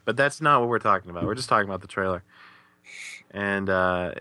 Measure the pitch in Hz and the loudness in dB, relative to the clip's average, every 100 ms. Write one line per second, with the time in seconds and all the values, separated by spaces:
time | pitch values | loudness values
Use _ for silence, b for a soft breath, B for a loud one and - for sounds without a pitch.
0 | - 120 143 - 151 143 120 113 110 95 | -4 0 0 2 2 4 4 2 2 2
1 | 90 87 85 120 120 117 101 95 95 - | 0 -6 -4 -4 2 2 2 -4 -6 -2
2 | 95 90 - B B B B B B B | -2 -2 -6 B B B B B B B
3 | B B - 95 101 98 98 95 92 90 | B B -14 -4 -2 0 0 2 2 0
4 | 90 - | -2 -4